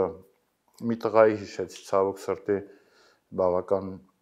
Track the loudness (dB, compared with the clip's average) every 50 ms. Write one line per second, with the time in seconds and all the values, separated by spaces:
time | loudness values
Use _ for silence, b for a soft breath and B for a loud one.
0 | 4 2 -2 -10 -18 _ _ _ _ _ _ _ _ _ _ -8 -6 -6 -4 -2
1 | -4 2 6 6 6 6 6 2 -6 -10 -8 -8 -8 -8 -10 -16 -8 -2 0 2
2 | 2 2 -2 -4 -6 -6 -6 -6 -2 -2 -2 -2 -4 b b b b b b b
3 | b b b b b _ -2 0 0 2 2 0 0 0 -2 -2 -2 -6 -10 -14
4 | -16 _ _ _